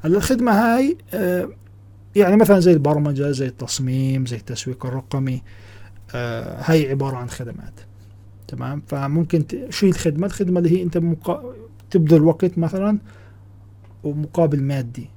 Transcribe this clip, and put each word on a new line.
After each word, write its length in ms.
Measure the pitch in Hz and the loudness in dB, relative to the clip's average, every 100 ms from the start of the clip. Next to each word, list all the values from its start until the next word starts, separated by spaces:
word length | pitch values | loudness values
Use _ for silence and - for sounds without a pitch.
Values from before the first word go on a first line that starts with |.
هلا 160 | 160 196 | 2 0
الخدمة 340 | - 254 254 | 2 0 2
هاي، 460 | 202 233 233 277 359 - | 2 4 2 0 -2 -8
آه، 360 | 196 185 180 277 - - - - - - 202 | -4 -2 -2 -4 -12 -20 -20 -20 -20 -2 2
يعني 200 | 185 208 | 4 6
مثلا 240 | 220 196 | 6 6
زي 140 | 175 | 6
البرمجة، 580 | 160 143 147 147 135 143 | 4 4 0 0 -2 -2
زي 160 | 131 131 | -2 -4
التصميم، 800 | 113 117 - 131 131 135 135 123 | -6 -10 -6 -4 -2 0 -2 -4
زي 120 | 120 | -8
التسويق 480 | 104 117 131 123 127 | -10 -10 -10 -8 -8
الرقمي، 560 | 131 - 139 135 127 - - - - - - - 120 | -8 -6 -4 -4 -6 -10 -20 -20 -20 -20 -20 -14 -8
آه، 460 | 120 117 - - 131 | -8 -8 -10 -8 2
هاي 240 | 160 139 | 2 2
عبارة 280 | 135 135 127 | -2 -4 -6
عن 120 | 123 | -10
خدمات، 500 | - 117 - - - - - - - - - - | -12 -12 -12 -16 -18 -20 -20 -20 -20 -20 -20 -16
تمام؟ 360 | 123 127 143 - | -10 -8 -10 -8
فممكن 600 | 139 139 156 165 165 151 | -6 -2 -2 0 -2 -2
ت-، 200 | 269 254 | -8 -10
شو 160 | - 196 | 0 2
هي 60 | |
الخدمة؟ 360 | - 165 147 190 | 2 0 -2 -4
الخدمة 320 | - 180 180 | -2 0 2
اللي 180 | 170 185 | 2 2
هي 60 | |
أنت 140 | 175 175 | 0 0
مقا-، 480 | 170 160 - 185 247 254 - - - | 0 -2 -4 -8 -8 -18 -20 -20 -2
تبذل 300 | 190 151 165 | 2 6 6
وقت 360 | 160 160 180 175 | 6 2 -2 0
مثلا 400 | 165 190 202 208 - - - - - - - - - - | -2 -2 -2 -2 -4 -20 -20 -20 -20 -20 -20 -20 -20 -10
ومقابل 600 | 151 147 147 - 160 143 | -8 -6 -6 0 0 0
مادي 460 | 135 139 120 123 113 | -2 -4 -6 -12 -16